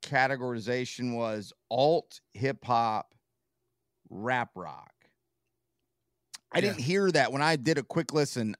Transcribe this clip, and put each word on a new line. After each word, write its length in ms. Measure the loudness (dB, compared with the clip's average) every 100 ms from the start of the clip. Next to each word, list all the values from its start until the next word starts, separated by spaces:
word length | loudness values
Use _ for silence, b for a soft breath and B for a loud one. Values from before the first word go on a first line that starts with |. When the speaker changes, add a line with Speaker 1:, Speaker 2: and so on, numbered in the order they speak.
Speaker 1:
categorization 1120 | 0 2 2 0 -4 -6 -2 -2 -4 -6 -6
was 380 | -4 -4 -6 -10 -16 -4
alt, 500 | 2 4 2 -2 -20 _
hip 320 | -4 -4 -2
hop, 500 | 0 2 2 -2 -6 _ _ _ _ _ _ _ _ _ -16
rap 420 | -8 -2 -2 -2
rock. 380 | -8 -14 -14 -20 _ _ _ _ _ _ _ _ _ _ _ _ _ _ -20 _
I 60 | 0
Speaker 2:
Yeah. 40 | 0
Speaker 1:
didn't 80 | 0
hear 300 | 0 2 4
that 180 | 4 4
when 100 | 2
I 120 | 2 2
did 220 | 2 0
a 40 |
quick 280 | 0 -4 0
listen. 440 | 0 0 0 -4